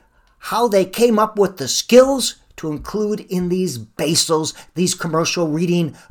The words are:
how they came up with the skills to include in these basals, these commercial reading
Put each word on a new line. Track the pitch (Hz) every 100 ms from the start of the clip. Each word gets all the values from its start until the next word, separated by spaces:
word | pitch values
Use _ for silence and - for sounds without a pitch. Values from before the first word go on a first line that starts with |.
| _ _ _ _
how | - 202 240
they | 196
came | 185 196 240 214
up | 214 208
with | 190 185
the | 127
skills | - - 240 262 277 226 - _ -
to | 160
include | 147 - 208 208 208
in | - 180 180
these | 185 185 123
basals, | 110 - 151 165 - 160 156 - -
these | - 180 -
commercial | 170 160 165 - 165
reading | 151 175 175 160 - -